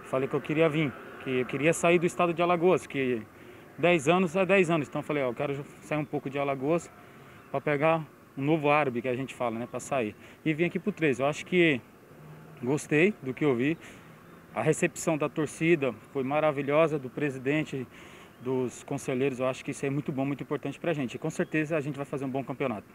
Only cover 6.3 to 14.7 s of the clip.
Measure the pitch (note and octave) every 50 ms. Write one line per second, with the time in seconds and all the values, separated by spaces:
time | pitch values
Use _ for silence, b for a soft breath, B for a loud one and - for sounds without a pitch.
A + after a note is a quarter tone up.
6.3 | C3 C#3+ C#3 C#3+ C#3 C3+ B2+ C#3+ E3 F3 - - - B B B B B B B
7.3 | B B B - - C#3 - - D3 C#3+ C#3+ D#3+ E3 E3 D#3 - - - - -
8.3 | - - C#3 C#3+ D#3+ E3 C#3+ D3 C#3+ D3+ D3+ C3+ A#2+ A#2+ A2+ C3 B2 A#2+ C3+ B2
9.3 | - - B2 A#2+ A2 A2+ A#2+ A#2+ - B2+ - - D3+ C3+ A#2 G#2+ G2+ B B B
10.3 | B B - D#3 D#3+ D3 F3 E3+ - F#3+ - G#3 G3 - D#3+ D3+ C3 A2 C3 C#3
11.3 | D3+ - - - - F3+ E3+ E3 D3 A#2+ - - - - - - - - - -
12.3 | - - - - - - - A#2+ C#3+ D3 - - D#3+ D3 E3 G#3 G#3 - - C3
13.3 | B2+ - D#3 D3+ C3 A#2 B2 C#3+ E3 E3 B B B B B B B B B B
14.3 | - - - - - G#2 A2+ D3